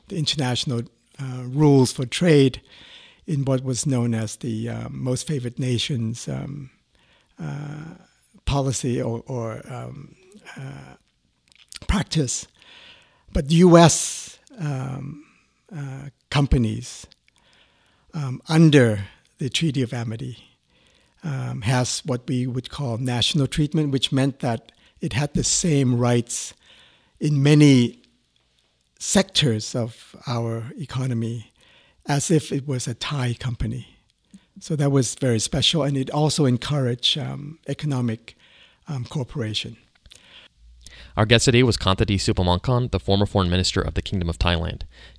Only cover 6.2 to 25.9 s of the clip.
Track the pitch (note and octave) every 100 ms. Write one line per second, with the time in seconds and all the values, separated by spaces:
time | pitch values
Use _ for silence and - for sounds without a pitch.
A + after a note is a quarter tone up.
6.2 | - C3 C3+ - C3 _ _ _ _ _
7.2 | _ - D#3 C#3+ D3 D3+ D#3+ F3+ _ _
8.2 | _ _ - C#3+ C3+ A#2+ C3+ B2+ B2+ A#2
9.2 | - B2+ A2+ A2 - B2 B2 C#3 - -
10.2 | _ - - - C3+ C#3 - - _ _
11.2 | _ _ _ _ _ - - G3 - D#3+
12.2 | B2+ - - _ - - - - _ _
13.2 | _ - C#3 E3 F3+ E3+ E3 - - -
14.2 | - - _ C4 D3 C3 C3 C3 - C#4+
15.2 | D#4 _ _ _ _ E3 C#3 C3+ C#3 -
16.2 | _ - C#3+ C3+ A2 A2 B2 - - _
17.2 | _ _ _ _ _ _ _ _ _ E3
18.2 | C3+ B2+ - D#3+ D#3+ C#3+ A#2+ G#2 F#2+ -
19.2 | _ _ B2+ - E3 C3 A#2+ A#2+ A#2 A2+
20.2 | B2 A#2+ - _ _ _ _ _ _ _
21.2 | E3 C3+ B2+ B2+ G#2+ B2+ B2 - - B2
22.2 | - B2+ B2+ B2+ - - C#3 A2+ B2+ B2
23.2 | - D#3 C3+ - D3 D#3+ D3 C3 - C3+
24.2 | C#3 B2+ C#3 A2+ - _ _ _ E3 G2+
25.2 | D3 D#3+ B2 - F3+ C#3+ B2+